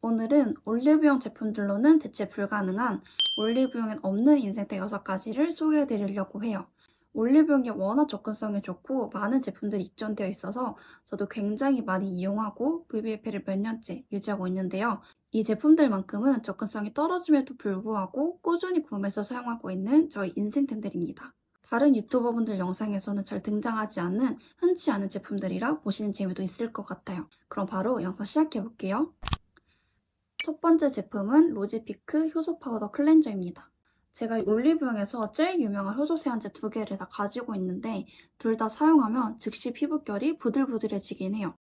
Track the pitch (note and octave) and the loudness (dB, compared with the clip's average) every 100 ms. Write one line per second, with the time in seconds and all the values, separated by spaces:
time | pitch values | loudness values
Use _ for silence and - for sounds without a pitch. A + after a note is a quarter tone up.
0 | A3+ A3+ A3 C#4+ B3 - - A3+ C4 D#4 | 0 0 4 4 4 0 -2 2 6 6
1 | D4+ C#4 A3+ - A3 A3 G3+ G3+ C4+ D#4+ | 6 4 0 -6 -6 -2 -2 2 6 6
2 | A#3+ - G3 - G3+ G#3 F#3+ F#3 A#3+ F#3+ | 4 -6 -6 -4 -2 -2 -2 -2 -2 -4
3 | - - - - G#3+ A#3+ C4 B3 A3+ G#3+ | -8 2 2 4 2 2 2 0 -4 -4
4 | F#3+ G3 B3 D4 G#3+ G#3+ G3+ G3 G3 G3+ | -2 2 6 6 4 -4 -4 -4 -4 -6
5 | - F#3+ A3 A#3+ D#4+ E4 D#4 D4+ C#4 A3 | -4 -6 -4 0 0 2 2 2 2 0
6 | G3+ G3 F#3+ G3+ A3+ G3 - _ _ _ | -2 -2 -6 -4 -4 -4 -6 _ _ _
7 | _ - A3+ C#4+ D#4 C#4+ A#3+ G#3+ F#3+ A#3+ | _ -2 4 6 6 4 2 -2 0 2
8 | D4 G3+ - G#3 G#3+ G3+ G3+ F#3 - C4+ | 0 -2 -8 -6 -4 -4 -6 -10 -6 -4
9 | A3+ G3+ F#3+ C4 C4 F#3+ G#3 G3+ F3+ - | -4 -4 0 0 0 -6 -4 -4 -4 -8
10 | A3 G#3 G3 F#3+ - G#3+ B3+ G#3 - - | -8 -4 -4 -4 -8 -4 -6 -6 -18 -20
11 | _ G3 G3+ - G3+ G#3+ C#4 C4 A3 F#3+ | _ -6 -6 -4 -4 0 2 0 0 -2
12 | G3 F3+ F#3 G3+ G#3+ - C4 E4+ - A3 | -2 -2 -2 -2 -4 -2 -2 -2 -4 -6
13 | A3+ G#3+ A3+ G3+ - G3 G#3+ A3+ - F3+ | -4 -6 -6 -8 -4 -4 -2 -6 -8 -12
14 | - G3+ F#3+ G3 F#3 F#3 F#3 F#3+ A3+ G3+ | -8 -8 -6 -4 -4 -2 -4 -2 -2 -4
15 | - _ _ A3 A3 G#3+ D4+ D#4+ C#4+ G3 | -8 _ _ -2 0 2 6 8 6 2
16 | F#3+ G#3 B3 C4 A3+ F#3+ G#3+ A3 G#3 G#3+ | -4 0 2 2 -2 -8 -6 -6 -6 -2
17 | D#4 F4+ F4 D4+ C4 B3 G#3 F#3+ G#3 G#3+ | 0 0 4 4 4 -6 -4 -4 -4 -4
18 | F#3+ - D#4 F4 - E4+ F#4 F4+ D4+ G3+ | -4 -2 -4 -2 -2 0 0 -2 -2 -4
19 | G3 G3 G3+ B3 A#3+ A#3 F#3 F#3 G3 C#4+ | -4 -4 -6 -6 -6 -8 -6 -6 2 4
20 | D#4+ G#3 F#3+ - G#3 A3+ C#4 A3 G3+ F3+ | 4 -2 -6 -2 -2 0 -2 -2 -6 -4
21 | E3+ - - _ _ _ _ A#3 C#4+ B3 | -6 -8 -16 _ _ _ _ 2 4 4
22 | G#3 B3+ A#3+ A#3 A3+ G3 F3+ F#3 G#3+ G3+ | 2 0 0 -2 -2 -2 -4 -4 -4 -4
23 | G3+ G3+ G3 G3+ G3+ G#3 A#3 A3 G#3+ - | -4 -6 -4 -6 -4 -2 -2 -4 -4 -4
24 | F3 F#3+ B3+ - - _ F4 F4 - G#3 | -2 0 0 -2 -12 _ 2 2 0 0
25 | G3 G3 - G3+ F#3+ F#3 A#3 D#4 G#3 G3 | -2 -6 -6 -4 -2 -2 -2 -2 -4 -4
26 | G#3 G3 F#3+ F3+ F#3+ - A#3 A3+ G3+ F#3 | -4 -2 -4 -4 -6 -4 -6 -6 -10 -12
27 | - F3+ D#3 _ _ - F#3+ F#3+ G3+ B3 | -10 -10 -10 _ _ -6 -4 -2 -2 -2
28 | F3 F#3+ G#3 D4+ D#4 A#3 G#3+ - - G3+ | -2 -6 -4 0 0 0 -8 -8 -4 -2
29 | E4 _ - - _ _ _ _ _ _ | -2 _ -2 -2 _ _ _ _ _ _
30 | _ _ _ _ - D#4 E4+ E4 D4+ C4+ | _ _ _ _ -8 -2 4 4 4 -2
31 | F#3+ G#3 G3+ C#4 E4 A3 G3+ A3+ A3 G#3 | -6 -4 2 4 4 2 -4 -6 -8 -14
32 | - D4+ D#4+ E4 D#4+ E4+ - A3+ G#3 - | -4 0 0 -2 -4 -6 -6 -6 -6 0
33 | D4 D#4+ D4+ G3+ F3+ - - _ _ _ | 6 6 6 0 -6 -8 -20 _ _ _
34 | _ - A3+ A3+ F#3+ G#3+ C4+ D#4+ C4+ A3 | _ -8 -4 -2 2 2 4 4 0 -2
35 | G3+ A#3+ G#3+ - E4 F#4 A3+ G3+ G3 A3 | -4 -4 -6 0 0 2 -2 -2 -4 -2
36 | D4+ E4 D4+ A#3 G#3 - G#3+ A3+ G#3+ G3 | -2 -2 -2 -4 -6 -8 -6 -6 -6 -8
37 | G3 - - B3 B3 G#3 F#3 F3+ A3+ G#3 | -10 -6 -4 -4 -6 -4 -4 -6 -6 -8
38 | - - _ _ A3+ A3+ A3+ A3 D4+ D#4+ | -10 -18 _ _ -2 0 -2 2 6 6
39 | A3+ A#3+ A3+ A3 - - B3 A#3+ D4 D4+ | 6 0 -2 -4 -10 -8 -8 -4 -2 -2
40 | - G3+ C4+ D#4+ A#3+ A#3+ C4+ A#3 G#3+ G3+ | -4 -2 -2 -2 -2 0 0 -2 -2 -4
41 | - - F#3+ G#3+ F#3 - | -6 -8 -4 -4 -6 -8